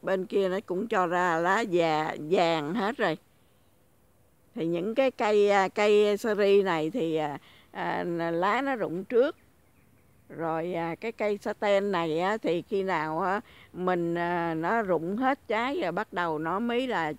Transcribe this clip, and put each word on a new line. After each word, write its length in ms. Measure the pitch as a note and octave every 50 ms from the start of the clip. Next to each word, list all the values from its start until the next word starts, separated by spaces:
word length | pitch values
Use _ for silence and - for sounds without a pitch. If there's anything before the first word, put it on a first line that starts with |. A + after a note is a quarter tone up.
bên 240 | - F3 F#3+ F#3 F#3
kia 240 | - - G3+ G3 F#3
nó 100 | F3+ G3 A3
cũng 220 | - F3+ F3+ G#3+ A3+
cho 200 | - G3 F3+ E3+
ra 300 | F3 F3+ F3+ F3+ E3 E3
lá 220 | E3+ F3+ F#3+ G#3+
già, 560 | A#3 G#3+ E3+ F3 E3 D#3+ D#3 D3+ D#3 D#3 - - D3+ D3+
vàng 440 | F3 G3+ F3 E3 E3 D#3+ D3 C#3+ F3
hết 240 | A#3 G3 G3 D#4 -
rồi. 200 | A#3 F3+ D#3 - - _ _ _ _ _ _ _ _ _ _ _ _ _ _ _ _ _ _ _ _ _ _ _ _ _ -
Thì 120 | A#3+ D#3+ E3
những 280 | E3+ E3+ F3 G#3 A3+
cái 160 | B3 C4+ C4
cây, 380 | - - A#3+ G#3 G#3+ G#3 G3+ G3+
à, 180 | G3+ G3+ F#3+ F#3
cây 500 | - - G#3 G#3+ G#3 G#3 G#3 G#3 G#3 G3+
sari 460 | - A#3 G#3 G3 G#3 G3 G3 G3+ G3
này 260 | F#3+ E3+ D#3+ D#3 D#3+
thì, 260 | - - E3 E3 D#3+
à, 220 | D#3 D#3 D3 C#3+ C3+ - - - - - _
à, 320 | - - F3 F3 E3+ F3+ F3 F3 E3+ E3+ E3 E3+
lá 300 | E3+ E3+ F3+ G3+ G#3 A#3+
nó 140 | C#4 C#4 C4+
rụng 280 | A#3 F#3 C#3+ D#3 F3+ F#3+
trước. 320 | - C4 A3+ B3+ D4+ - _ _ _ _ _ _ _ _ _ _ _ _ _ _ _ _ _ _ -
Rồi, 440 | - C#3+ E3 E3 D#3+ D#3+ D#3+ F3+ F3+
à, 220 | E3+ E3 E3+ E3
cái 160 | - - A3+
cây 260 | A3+ - A3 G#3 G#3 G3+
sa 120 | - G3+ G#3+
ten 380 | - - G#3 G3+ G3 G3 G3+
này 280 | G3 F3 E3+ E3 D3+ D#3+
á, 180 | F3+ F#3+ G#3+ A3
thì 240 | - G3 E3+ F3
khi 220 | D3+ - A3 G3 F#3+
nào 380 | F#3+ F3+ D#3+ D3+ D#3 D#3 D#3+
á, 200 | F#3+ F#3 F#3+ G#3 - - - - - - -
mình, 420 | E3 F3+ F#3 F3+ F3 E3+ E3+ E3+
à, 380 | E3+ E3+ F3 F3 F3 E3+ E3+ E3
nó 280 | D#3+ D#3+ E3+ A3 A#3
rụng 360 | A3 F#3 F3+ D#3+ D#3+ E3+ G3 A3
hết 220 | C4 B3+ C#4+ - _ -
trái 340 | G#3 G#3+ A#3 C4 C#4+ F4+
rồi 100 | C4 F3
bắt 220 | D#3+ F#3+ G#3+ - -
đầu 260 | F#3 F3 E3+ D#3+ D3+
nó 200 | D#3+ E3 F3 G3
mới 280 | A#3+ A#3+ A#3 A#3+ C4 B3+
là 260 | A3+ F3+ E3 D#3 D3+